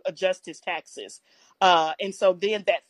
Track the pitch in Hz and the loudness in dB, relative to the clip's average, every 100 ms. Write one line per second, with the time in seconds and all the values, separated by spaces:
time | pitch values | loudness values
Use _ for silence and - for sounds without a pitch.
0 | 190 165 185 185 - 151 - 165 - - | -6 -4 -4 -4 -8 -12 -8 -8 -10 -16
1 | 101 - _ _ _ - 190 170 160 - | -16 -18 _ _ _ 2 4 4 2 -4
2 | 196 190 196 180 202 214 196 170 | -8 0 2 2 0 -2 -2 -2